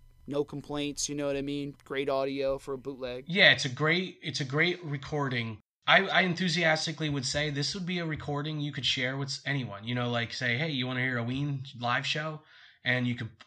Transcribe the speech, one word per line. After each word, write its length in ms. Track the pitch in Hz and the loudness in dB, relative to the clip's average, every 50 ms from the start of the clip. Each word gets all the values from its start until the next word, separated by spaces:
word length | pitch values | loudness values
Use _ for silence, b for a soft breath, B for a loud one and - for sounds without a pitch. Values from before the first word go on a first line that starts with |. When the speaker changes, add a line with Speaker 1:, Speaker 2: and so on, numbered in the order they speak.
| - - - - - | -20 -20 -20 -16 -8
Speaker 1:
No 180 | - 139 143 147 | -4 0 0 0
complaints, 640 | - - 143 - - 147 147 143 147 139 - - - | -2 -4 -10 -8 -6 -4 -2 -2 -2 -4 -4 -4 -4
you 60 | 147 | -2
know 120 | 147 143 | -2 -2
what 100 | 143 139 | 0 0
I 60 | 139 | -2
mean? 320 | 139 143 143 143 143 143 139 - - | -2 -2 -4 -4 -4 -6 -8 -10 -10
Great 260 | - 139 135 143 139 | -6 -2 -2 0 2
audio 480 | 135 135 135 139 135 139 135 135 139 139 | 2 2 2 0 0 0 0 0 -2 -2
for 160 | - 143 139 | -4 -6 -8
a 40 | 131 | -8
bootleg. 460 | 113 131 143 123 131 123 123 127 131 | -6 -8 -8 -6 -6 -8 -8 -8 -6
Speaker 2:
Yeah, 260 | - 170 202 185 151 | 0 6 10 10 10
it's 120 | 131 131 - | 10 8 4
a 60 | 135 | -4
great, 480 | 120 120 151 156 165 180 185 175 - - | -2 0 2 2 2 2 0 -4 -8 -10
it's 180 | - 127 117 - | -8 -6 -4 -4
a 40 | 147 | -4
great 400 | 120 135 151 165 175 175 - - | -2 0 2 2 2 0 -2 -6
recording. 760 | 151 143 139 - - 156 147 143 131 127 120 113 113 110 104 _ _ _ _ - | -8 -8 -8 -6 -4 -2 -2 -2 -2 -2 -2 -4 -4 -6 -10 _ _ _ _ 4
I, 200 | 147 151 180 190 | 6 6 6 6
I 140 | 180 147 170 | 4 2 2
enthusiastically 880 | 185 180 165 170 190 180 156 175 170 160 156 156 - 160 151 - 160 151 | 2 2 2 0 0 0 2 2 4 4 2 2 0 -2 -4 -2 -2 -2
would 160 | 143 139 123 | -2 -2 -2
say 240 | - - 147 151 151 | -2 -2 0 -2 0
this 260 | 143 143 143 - - | -2 -2 -2 -2 -2
would 120 | 202 180 | -4 -4
be 140 | 170 180 175 | -4 -2 -2
a 40 | 170 | -2
recording 560 | 160 151 - - 151 147 139 143 156 156 151 | -4 -4 -4 -4 -4 -4 -2 -2 -4 -4 -4
you 120 | 143 147 | -4 -4
could 120 | 143 - 123 | -4 -2 -2
share 320 | - - 139 127 127 135 | -2 0 0 0 -2 -2
with 120 | 139 139 139 | -2 -4 -4
s-, 120 | - - - | -6 -6 -4
anyone. 380 | 139 139 139 123 107 98 101 107 | -2 -2 -2 -2 -4 -8 -8 -6
You 100 | 117 123 | -2 -2
know, 160 | 123 123 120 | 0 0 0
like, 240 | 120 117 117 117 - | 0 0 -2 -2 -4
say, 240 | - 131 120 117 123 | -4 -2 0 0 0
"Hey, 100 | 160 165 | 0 0
you 180 | 147 127 123 | 0 -2 -2
wanna 140 | 127 127 127 | 0 0 0
hear 160 | 127 131 127 | 0 0 0
a 60 | 120 | 0
Ween 420 | 117 123 127 135 143 147 139 135 - - - 113 | -2 -2 -2 0 0 -2 -2 -4 -6 -8 -8 -4
live 260 | 120 117 120 135 135 | 0 0 0 0 0
show?" 360 | - - 151 156 160 156 151 B B B B B B B B B | 0 -2 -2 -2 -4 -6 -8 B B B B B B B B B
And 220 | 123 127 127 123 | 0 2 2 2
you 80 | 123 120 | 0 0
could 160 | 120 113 110 - - - | -2 -4 -8 -10 -14 -12